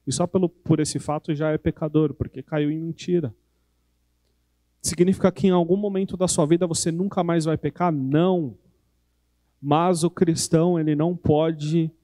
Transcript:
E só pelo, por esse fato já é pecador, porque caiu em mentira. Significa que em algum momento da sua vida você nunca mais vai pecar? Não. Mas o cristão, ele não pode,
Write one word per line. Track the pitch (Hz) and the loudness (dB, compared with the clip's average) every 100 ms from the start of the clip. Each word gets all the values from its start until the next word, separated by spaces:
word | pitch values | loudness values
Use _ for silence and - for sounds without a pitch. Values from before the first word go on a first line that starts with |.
| - | -6
E | |
só | 135 175 | -2 0
pelo, | 190 175 | 0 -2
por | - - 156 | -2 0 2
esse | 151 139 | 2 -4
fato | - 151 - | -4 -6 -4
já | 147 156 | -2 -2
é | 156 | -2
pecador, | 170 - 156 151 156 | -2 -4 -2 2 0
porque | 143 - - | -2 -8 -10
caiu | - 156 147 | -6 -2 -2
em | 160 | -2
mentira. | 165 160 - 175 139 - _ _ _ _ _ _ _ _ _ _ _ _ _ _ | -6 -8 -2 -2 -2 -10 _ _ _ _ _ _ _ _ _ _ _ _ _ _
Significa | - 160 180 190 190 | -6 0 2 2 0
que | 180 190 | 2 2
em | |
algum | 180 170 190 | 2 2 0
momento | 208 190 190 175 | -2 -4 -4 -2
da | 180 | -2
sua | - 147 | 0 2
vida | 170 175 | 2 0
você | 160 175 | -2 -4
nunca | 165 196 190 | -4 -4 -2
mais | 170 170 160 | 0 0 0
vai | 156 | -2
pecar? | 147 - 175 | -4 -2 -2
Não. | 151 131 151 180 185 143 98 _ _ _ _ _ _ _ _ _ _ | 0 0 2 2 0 -4 -10 _ _ _ _ _ _ _ _ _ _
Mas | 139 147 175 170 | 0 2 4 2
o | 170 | 0
cristão, | - 170 165 - 165 170 170 | 0 0 0 2 2 4 2
ele | 156 147 | 0 0
não | 165 175 | 0 0
pode, | - 151 160 160 147 165 160 - | 2 2 2 -2 -2 0 -2 -6